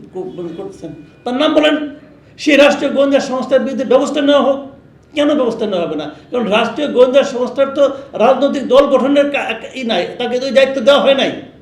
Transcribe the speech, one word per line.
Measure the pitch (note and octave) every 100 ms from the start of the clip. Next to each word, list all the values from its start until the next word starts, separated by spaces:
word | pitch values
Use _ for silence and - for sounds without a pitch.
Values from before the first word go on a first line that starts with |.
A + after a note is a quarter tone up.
| -
ক-, | F#3 F3+ E3
মানে | F3 E3+
করতেছেন, | F#3+ - D#3+ - - -
তার | A#3+
নাম | B3+ D#4
বলেন। | D#4 D4+ D4+ D4+ - - - _ -
সেই | - C#4
রাষ্ট্রীয় | C#4+ D4 C#4+
গোয়েন্দা | A#3+ C#4 C#4
সংস্থার | - B3+ - C4
বিরুদ্ধে | A3+ C4+ B3+
ব্যবস্থা | B3+ C#4+ D4+
নেওয়া | C#4 C#4+
হোক। | B3 C4+ - - - - _ C#4+
কেন | D4 D4
ব্যবস্থা | A#3+ A3 G#3
নেওয়া | F#3 D#3+
হবে | D#3
না? | D3+ - -
কারণ | B3 G#3
রাষ্ট্রীয় | G#3+ A3 C4 C#4+
গোয়েন্দা | G#3+ B3+ C4+
সংস্থার | C4 A#3+ B3 - C4+
তো | D4+ C#4 - -
রাজনৈতিক | - B3 C4 C#4 C#4 A#3
দল | B3+ C#4+
গঠনের | - B3+ C#4+ C#4+
কা-, | C4+ A3 A3+ - B3+
ই |
নাই, | A#3 F#3 A#3 -
তাকে | A#3+ B3
তো | C4+
ওই |
দায়িত্ব | B3+ C4+ C4+
দেওয়া | A3 C#4
হয় | B3 C4+
নাই। | G3 - - -